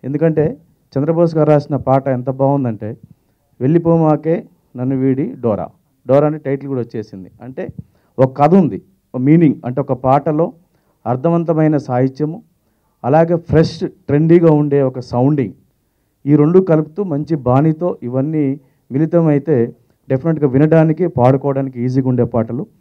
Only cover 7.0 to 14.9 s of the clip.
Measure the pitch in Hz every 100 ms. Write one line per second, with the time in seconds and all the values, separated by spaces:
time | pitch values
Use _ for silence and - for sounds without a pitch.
7 | 107 98 90 _ 120 131 190 - - _
8 | _ - 127 127 147 190 156 95 _ _
9 | _ 127 131 160 160 - 120 127 135 127
10 | 127 139 143 151 170 - _ _ _ _
11 | 110 127 160 170 165 156 156 151 131 123
12 | 131 131 151 160 _ _ _ _ _ _
13 | 120 151 170 170 - 151 165 - 190 _
14 | - 143 160 170 165 151 147 143 135